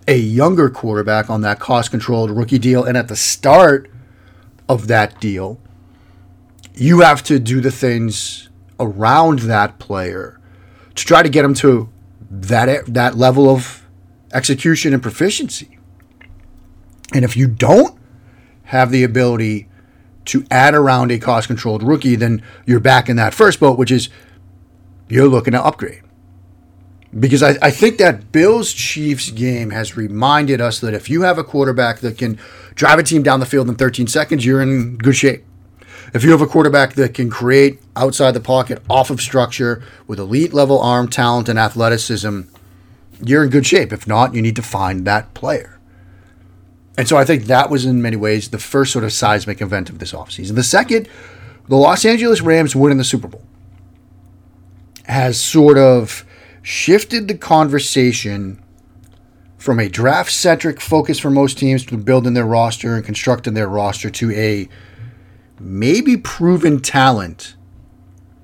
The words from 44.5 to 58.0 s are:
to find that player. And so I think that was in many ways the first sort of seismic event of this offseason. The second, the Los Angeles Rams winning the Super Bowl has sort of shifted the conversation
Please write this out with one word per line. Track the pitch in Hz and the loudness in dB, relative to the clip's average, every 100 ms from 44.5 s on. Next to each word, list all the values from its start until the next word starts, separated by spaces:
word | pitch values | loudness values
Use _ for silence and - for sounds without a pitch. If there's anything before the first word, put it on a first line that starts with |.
to | 113 | -4
find | 113 95 92 95 | -6 -6 -6 -4
that | 95 104 107 | -2 -2 -4
player. | - 131 151 - - _ _ - - _ _ _ _ _ _ _ - | -12 -6 -6 -8 -20 _ _ -20 -20 _ _ _ _ _ _ _ -6
And | 117 | 0
so | 151 | 2
I | |
think | 135 147 | 2 0
that | 107 127 143 | 2 0 2
was | 143 127 | -2 0
in | 123 | -2
many | 117 110 | -2 -2
ways | 107 107 107 | -2 -2 -4
the | 107 | -12
first | - 135 135 | -4 -2 0
sort | 127 | -2
of | 107 | -4
seismic | - 107 104 101 98 | -2 0 0 -2 -10
event | 98 98 87 | -6 -6 -8
of | 85 | -12
this | 90 | -14
offseason. | - - - 95 | -14 -16 -14 -6
The | 110 | -4
second, | 120 196 254 226 220 - - - - - - | 0 0 0 -2 -4 -16 -20 -20 -20 -18 0
the | 135 | 2
Los | 147 180 | 4 4
Angeles | 214 233 233 220 | 2 2 0 0
Rams | 165 160 151 131 | 2 2 2 2
winning | 143 135 | 2 2
the | |
Super | 127 127 - | -2 -4 -6
Bowl | - - _ - - - _ _ _ _ _ _ _ _ - - - - | -18 -20 _ -20 -20 -20 _ _ _ _ _ _ _ _ -20 -20 -20 -8
has | 131 127 117 | -4 -2 -2
sort | - 160 147 135 | -2 4 6 8
of | 131 123 110 - - - - - | 6 4 0 -12 -18 -20 -20 -20
shifted | - - - 202 - 233 202 | -12 -6 0 0 0 -6 -6
the | |
conversation | 185 - 156 151 139 135 139 | -8 0 2 2 -2 -2 0